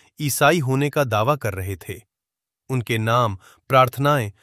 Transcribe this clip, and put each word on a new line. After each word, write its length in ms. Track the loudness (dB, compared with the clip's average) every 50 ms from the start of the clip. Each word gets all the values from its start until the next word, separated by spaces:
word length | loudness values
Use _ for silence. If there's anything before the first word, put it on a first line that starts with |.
| _ _ _ -8
ईसाई 380 | -6 -4 0 2 4 4 4 2
होने 300 | 2 0 0 0 0 0
का 140 | 0 0 0
दावा 320 | 0 0 0 0 0 -2
कर 180 | -2 -4 -6 -6
रहे 220 | -6 -8 -8 -10
थे। 260 | -10 -12 -14 -14 -14 -18 _ _ _ _ _ _ _ _ _ _ _ _ -6
उनके 280 | -4 -4 -2 -2 -2
नाम, 400 | -2 0 0 2 2 2 0 -2 -8 -14 -20 -20 _ _ 2
प्रार्थनाएं 640 | 4 4 4 4 0 0 0 0 0 0 -2 -4 -8 _